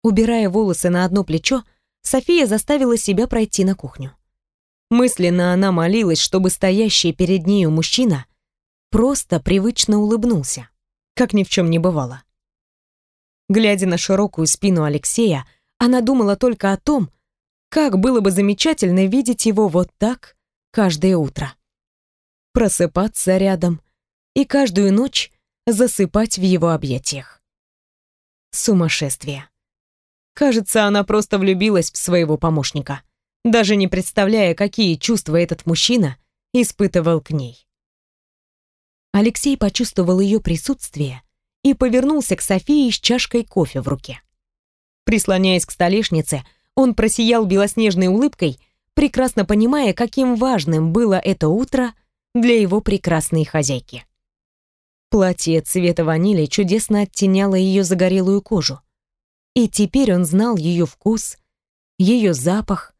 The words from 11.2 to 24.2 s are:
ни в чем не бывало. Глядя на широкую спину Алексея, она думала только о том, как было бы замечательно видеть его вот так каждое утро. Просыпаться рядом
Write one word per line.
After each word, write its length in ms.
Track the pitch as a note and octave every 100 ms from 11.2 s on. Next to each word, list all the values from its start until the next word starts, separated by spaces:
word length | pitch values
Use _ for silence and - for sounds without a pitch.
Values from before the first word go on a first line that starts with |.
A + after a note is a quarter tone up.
| B3
ни 120 | G#3
в 40 | F#3
чем 220 | - E3+
не 80 | E3
бывало. 440 | F3 D#3+ B2+ C3 _ _ _ _ _ _ _ _ _ _ _ _ -
Глядя 380 | G3+ A3 G3+ F#3
на 100 | E3+
широкую 480 | - F#3+ G#3 - D#3+
спину 380 | - G3+ F3
Алексея, 600 | D3+ D3 - - A3+ D3 - _ _ _
она 240 | A#3+ B3+
думала 340 | A3+ C4+ G3+ G3+
только 360 | B3+ G#3+ G3
о 40 | G3
том, 340 | - C#4+ E3 _ _ _ _ _ _
как 300 | D#4+ D4 F#3+
было 220 | A#3 B3
бы 100 | G3
замечательно 760 | F3+ G3+ G3+ D#4+ D#4 F#3+ F#3 F#3+
видеть 380 | B3 A#3+ A#3
его 220 | A3+ G3+ G#3
вот 240 | E3 F3 _
так 380 | F#3 F3 - _ _ _ _
каждое 460 | - G3 D#3 F#3 F3+
утро. 360 | C#3 - C#3 - _ _ _ _ _ _ _ _ _
Просыпаться 880 | B3 G#3+ - F3 - G#3+ - - F#3
рядом 420 | G3 F#3 F3 E3 _ _ _ _